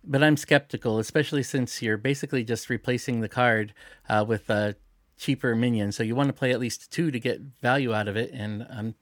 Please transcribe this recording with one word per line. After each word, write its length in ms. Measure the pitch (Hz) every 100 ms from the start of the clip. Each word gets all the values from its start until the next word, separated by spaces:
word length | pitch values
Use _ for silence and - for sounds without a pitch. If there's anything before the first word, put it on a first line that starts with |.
But 200 | - 139
I'm 140 | 151 147
skeptical, 600 | - 147 - 120 120 110
especially 420 | 110 156 143 147
since 400 | 123 139 123 -
you're 160 | 117 107
basically 460 | 120 139 139 135
just 260 | 113 113 -
replacing 520 | 120 - 123 - 120
the 80 | 110
card, 440 | - 123 110 104 - - - -
uh, 180 | 107 107
with 220 | 110 -
a 260 | 107 104 101 _ _ _ _
cheaper 380 | - 131 131 113
minion. 360 | 123 117 101
So 120 | 101
you 120 | 113 120
wanna 180 | 139
play 180 | - 131
at 80 | 123
least 320 | 123 - -
two 200 | - 170
to 80 | 123
get 220 | 123 - 143 -
value 320 | 127 139 127
out 140 | 107 104
of 100 | 101
it, 140 | 123
and 340 | 127 104 104 120
I'm 260 | 120 110 107